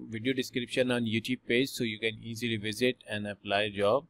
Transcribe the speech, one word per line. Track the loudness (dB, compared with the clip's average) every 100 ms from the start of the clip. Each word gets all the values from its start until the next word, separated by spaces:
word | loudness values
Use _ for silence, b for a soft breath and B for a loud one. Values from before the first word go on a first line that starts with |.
| -8
video | -4 -2
description | -2 -2 -4 -2 0 2
on | 2 2
YouTube | 0 0 -4 2
page, | 2 2
so | 0 -4
you | 0
can | -4 -4
easily | -10 -6 -2 -2
visit | -2 0 0 0 -6
and | -6 -6
apply | -8 0 2 2
job. | 2 4 4 0